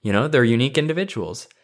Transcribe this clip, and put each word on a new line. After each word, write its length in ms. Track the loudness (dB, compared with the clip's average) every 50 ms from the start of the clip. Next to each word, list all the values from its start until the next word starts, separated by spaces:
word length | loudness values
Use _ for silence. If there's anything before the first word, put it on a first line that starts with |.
| -4
You 100 | -2 0
know, 140 | 0 2
they're 160 | 2 4 4 4
unique 340 | 4 4 2 2 0 0
individuals. 720 | 0 -2 -2 -2 -4 -6 -6 -6 -8 -8 -8 -10 -12 -16 -18 _ _